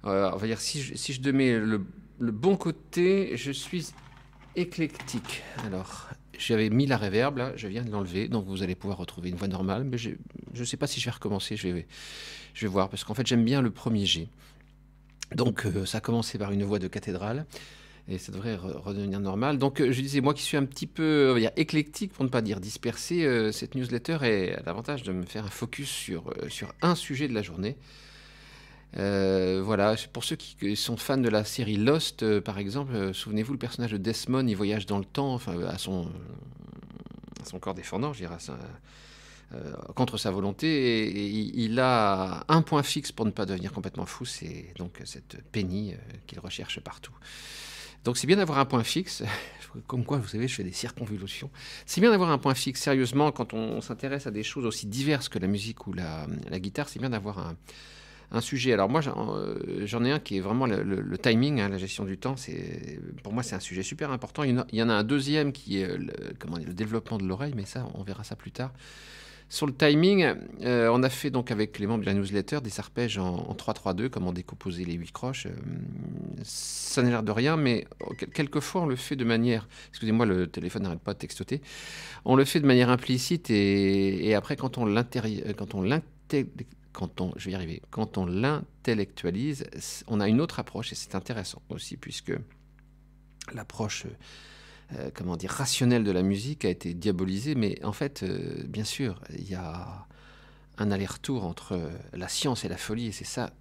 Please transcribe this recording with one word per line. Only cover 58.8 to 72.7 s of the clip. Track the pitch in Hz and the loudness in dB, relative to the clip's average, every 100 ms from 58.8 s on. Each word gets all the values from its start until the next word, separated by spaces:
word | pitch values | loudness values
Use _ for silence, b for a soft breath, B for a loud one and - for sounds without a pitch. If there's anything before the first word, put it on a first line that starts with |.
| 98 | 6
moi, | 147 | 4
j'en, | 139 - 110 - | 2 -2 -2 -2
euh, | 50 - 87 90 104 | -4 -4 -4 -4 -2
j'en | 120 | 2
ai | 120 | 2
un | 147 | 2
qui | - 95 | 0 -2
est | |
vraiment | 95 117 127 | 2 2 4
le, | 101 | 2
le, | 101 95 | 2 0
le | 101 90 | -2 2
timing, | 127 113 139 139 | 4 6 6 2
hein, | 101 | 0
la | 98 | -2
gestion | 95 - | -4 -6
du | 101 95 | -6 -4
temps. | 127 135 | -4 -6
C'est, | - 85 90 - - - 85 - | -6 -6 -6 -8 -10 -10 -12 -12
pour | 104 | -4
moi, | 113 | -4
c'est | 123 92 | -2 -6
un | |
sujet | - 90 | -6 -6
super | 95 147 151 | -6 -4 -4
important. | 127 - - | -4 -6 -2
Il | 143 | 2
y | |
en | 123 | 2
a, | - | 0
il | 110 | 2
y | |
en | 117 | 4
a | |
un | 107 | 4
deuxième | 110 143 135 151 143 | 4 2 2 2 0
qui | 139 - 98 | -2 -4 -2
est, | |
euh, | 92 92 | 0 -2
le, | 90 - - - | -6 -8 -10 -10
comment | - 85 | -8 -6
dire, | 80 | -6
le | |
développement | 90 107 113 - 113 | -4 -2 -2 -2 -2
de | |
l'oreille, | 95 95 147 123 | -2 -2 -2 -4
mais | 98 | -6
ça, | 127 123 | -8 -8
on | - | -8
verra | 98 98 | -8 -8
ça | 107 107 | -10 -10
plus | - | -10
tard. | - 131 127 B B B B B B B | -8 -8 -8 B B B B B B B
Sur | - 147 | -2 -2
le | 131 | 6
timing, | 156 147 180 202 151 82 - - | 8 8 8 8 6 2 -6 -4
euh, | 120 123 113 | 2 6 8
on | 120 | 8
a | 131 | 6
fait | 127 147 | 2 0
donc | 127 123 | 0 0
avec | 107 107 107 | 0 0 0
les | 101 | 0
membres | 113 | 2
de | 98 | 2
la | 101 | 2
newsletter | 95 101 92 151 | 2 0 0 -2
des | 117 | -2